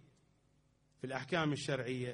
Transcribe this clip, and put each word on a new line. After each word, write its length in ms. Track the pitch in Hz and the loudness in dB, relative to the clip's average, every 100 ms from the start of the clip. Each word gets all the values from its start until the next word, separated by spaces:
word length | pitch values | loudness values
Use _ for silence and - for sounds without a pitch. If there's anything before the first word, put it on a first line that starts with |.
| - _ _ _ _ _ _ _ _ _ | -20 _ _ _ _ _ _ _ _ _
في 60 | 127 | -6
الأحكام 440 | 131 - 175 156 | -6 0 2 2
الشرعية، 600 | 139 - 135 123 127 123 | 2 0 0 0 -2 -2